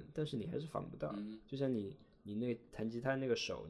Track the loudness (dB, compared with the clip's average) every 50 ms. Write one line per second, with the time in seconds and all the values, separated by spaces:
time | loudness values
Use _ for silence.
0 | -10 -6 -2 -2 0 0 0 -2 -2 0 0 -2 -2 -2 -2 -2 -2 -2 -4 -4
1 | -4 -2 -2 -2 -4 -4 -6 -8 -8 -6 -2 2 2 4 4 4 2 0 -4 -8
2 | -14 -20 -20 -14 -10 -4 -2 0 2 2 0 0 -2 -8 -6 -2 -2 -2 0 0
3 | 2 2 4 4 4 4 4 4 2 0 -2 -2 -4